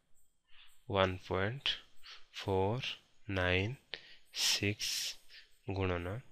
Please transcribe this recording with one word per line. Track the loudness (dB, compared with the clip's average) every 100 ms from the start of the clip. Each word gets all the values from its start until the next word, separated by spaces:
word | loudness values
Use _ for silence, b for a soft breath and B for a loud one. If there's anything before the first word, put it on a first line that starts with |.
| _ -20 -20 _ _ B B B -2
ୱାନ୍ | 4 4 2 -2
ପଏଣ୍ଟ | 0 0 0 -2 -2 -8 -14 B B -14
ଫୋର୍ | -8 0 2 2 0 -4 -8 _ -16 -4
ନାଇନ୍ | 2 4 4 2 -4 _ B B B B
ସିକ୍ସ | 0 2 4 2 0 -2 -2 -4 -8 -16 -20 -20 -14 -6
ଗୁଣନ, | 0 2 0 -2 -6 -10